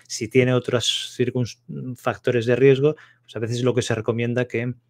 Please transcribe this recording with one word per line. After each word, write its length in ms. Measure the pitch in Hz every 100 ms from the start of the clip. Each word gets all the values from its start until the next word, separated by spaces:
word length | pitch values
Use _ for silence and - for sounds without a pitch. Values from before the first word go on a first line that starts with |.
| -
si 200 | - 110
tiene 260 | 131 127
otros 640 | 123 - 123 - - - -
circuns-, 440 | 123 127 120 - - 143 127 120
factores 500 | 123 117 - 120 113
de 100 | 123
riesgo, 400 | 139 131 147 151 - _
pues 140 | - 107
a 40 |
veces 240 | 113 120
lo 100 | 123
que 80 | 120
se 140 | - 110
recomienda 500 | 107 117 120 120 123
que, 280 | 117 123 123